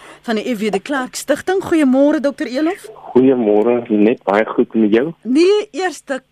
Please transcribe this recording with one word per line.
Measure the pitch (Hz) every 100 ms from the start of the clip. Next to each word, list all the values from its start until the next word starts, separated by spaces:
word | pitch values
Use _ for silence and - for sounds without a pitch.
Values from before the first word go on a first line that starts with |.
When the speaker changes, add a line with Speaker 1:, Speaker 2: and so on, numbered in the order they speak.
| - -
Speaker 1:
van | - 220
die | 247 214
F |
W | 214
de | 190
Klerk | - 277 254 -
Stichting. | - 294 - 381
Goeiemôre, | - 330 269 262 285 311
dokter | 277 277 226
Elof. | 254 311 403 - - -
Speaker 2:
Goeiemôre, | 127 131 127 107 104 117 120 117
net | 107 104 127
baie | - 101 110
goed | - 117
met | 113 104
jou. | 110 156 -
Speaker 1:
Nee, | 214 277 359 415 415
eerste | 277 370 277 - 262 _